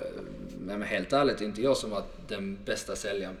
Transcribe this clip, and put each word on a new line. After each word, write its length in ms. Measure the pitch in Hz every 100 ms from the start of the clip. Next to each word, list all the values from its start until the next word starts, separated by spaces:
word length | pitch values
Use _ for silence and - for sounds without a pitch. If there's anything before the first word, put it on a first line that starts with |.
| - - - - - - 92
nej, 120 | 104
men 40 |
helt 300 | 101 101 92
ärligt, 280 | 139 139 107
inte 220 | 104 101
jag 140 | 131 131
som 140 | 113
varit 380 | 98 95 - -
den 300 | 104 98 98
bästa 320 | - 107 - 95
säljaren 400 | 104 98 - 95